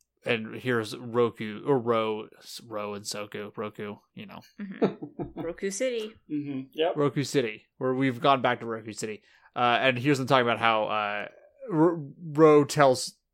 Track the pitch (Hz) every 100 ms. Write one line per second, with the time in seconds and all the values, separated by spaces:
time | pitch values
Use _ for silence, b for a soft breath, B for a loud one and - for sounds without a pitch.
0 | _ _ - 117 110 113 127 120 107 -
1 | 120 117 120 - 110 104 - 139 117 113
2 | 110 107 110 - - - 123 110 104 104
3 | 107 104 104 101 104 - 107 - 104 101
4 | _ - 101 - - - 202 - 196 -
5 | 151 - 170 - 165 175 196 190 262 240
6 | 214 - - 151 143 135 131 151 165 151
7 | 143 147 135 147 120 107 _ - 131 131
8 | 135 120 143 139 123 120 117 113 110 104
9 | 110 104 b b b - 123 120 131 123
10 | 131 139 131 135 120 110 117 110 107 107
11 | 104 104 - - - _ - 170 165 170
12 | 143 - 165 143 156 151 139 151 139 127
13 | - - _